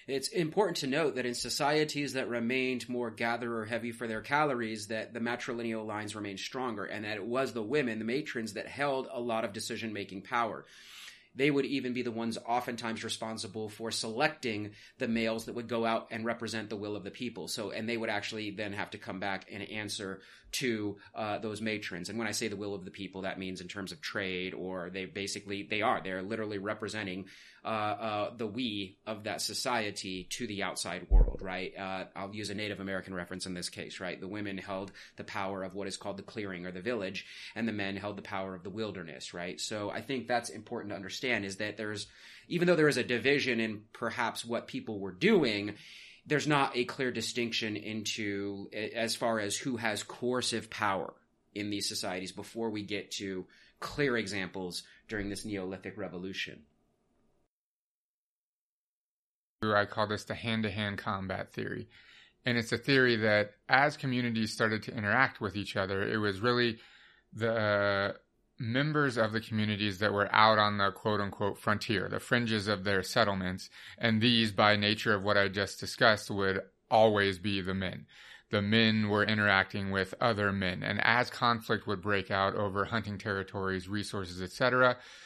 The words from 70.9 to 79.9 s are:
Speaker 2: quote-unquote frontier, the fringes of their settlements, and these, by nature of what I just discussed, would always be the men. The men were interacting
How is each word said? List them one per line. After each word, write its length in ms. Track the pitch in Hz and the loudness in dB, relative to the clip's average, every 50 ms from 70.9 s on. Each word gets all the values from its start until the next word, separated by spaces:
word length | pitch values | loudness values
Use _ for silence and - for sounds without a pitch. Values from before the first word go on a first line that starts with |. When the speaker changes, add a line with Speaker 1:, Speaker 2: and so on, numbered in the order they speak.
Speaker 2:
quote-unquote 640 | 95 - - 110 107 101 101 98 - - 104 98 98 | 0 0 0 0 2 2 0 -2 -2 -2 -2 -2 -2
frontier, 500 | - - 113 104 98 - - 110 92 98 | -2 0 0 0 0 2 0 0 0 0
the 140 | 95 101 104 | -2 -4 -4
fringes 480 | - - 127 120 120 110 110 107 95 107 | 0 2 2 2 4 2 2 2 2 2
of 160 | 104 95 92 | 0 0 2
their 180 | 101 101 95 92 | 2 2 2 2
settlements, 640 | - - 127 110 101 98 95 92 90 92 95 - - - - - - - | 2 4 4 4 6 4 0 0 -2 -2 -4 -8 -12 -16 -18 -18 -18 -8
and 240 | - - 117 110 107 | 2 4 4 6 8
these, 300 | 110 123 120 113 113 107 101 | 6 6 8 6 4 4 6
by 240 | 101 107 104 107 | 6 8 8 8
nature 360 | 101 104 104 107 107 - 117 107 | 6 6 4 2 4 2 2 2
of 100 | 101 95 | 4 4
what 140 | 104 101 | 4 6
I 120 | 101 98 98 | 6 4 4
just 300 | 92 101 98 90 - - | 2 0 0 0 -2 -8
discussed, 520 | 98 - - - 131 113 107 104 - - | -8 -8 2 6 6 8 8 6 2 -2
would 300 | 107 98 98 95 95 95 - - _ _ _ _ | 0 2 2 2 2 2 -2 -6 _ _ _ _
always 480 | - 113 110 113 104 101 101 98 92 | 8 10 10 10 8 6 6 4 4
be 220 | 85 90 104 98 98 | 0 -2 -2 0 0
the 140 | 90 92 95 | 0 0 -2
men. 320 | 95 92 90 73 73 76 - - - - - - - _ _ | 0 -2 -2 -4 -8 -12 -16 -20 -20 -20 -20 -20 -20 _ _
The 100 | - 107 | 2 2
men 480 | 101 101 110 113 113 110 110 110 107 104 | 4 6 6 6 8 6 6 4 4 4
were 160 | 104 104 104 | 4 4 4
interacting 640 | 101 110 107 104 104 98 95 95 - - 104 98 98 | 4 4 4 6 8 8 6 6 4 -2 -4 -2 0